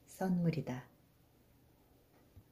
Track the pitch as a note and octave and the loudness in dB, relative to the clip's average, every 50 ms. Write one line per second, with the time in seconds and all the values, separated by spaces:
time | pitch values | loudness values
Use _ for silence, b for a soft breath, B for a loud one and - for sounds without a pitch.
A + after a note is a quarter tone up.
0 | - - - - F#3+ F#3+ F3+ F3+ E3+ E3 D#3+ D3+ C#3+ - B2+ B2+ - - - - | -20 -14 -6 -2 0 2 2 4 4 2 2 0 -2 -4 -4 -6 -8 -12 -20 -20
1 | - _ _ - - - - - - - - - - - - - - - - - | -20 _ _ -20 -20 -20 -20 -20 -20 -20 -20 -20 -20 -20 -20 -20 -20 -20 -20 -20
2 | - _ - - - - - - - - | -20 _ -20 -20 -20 -20 -20 -20 -20 -20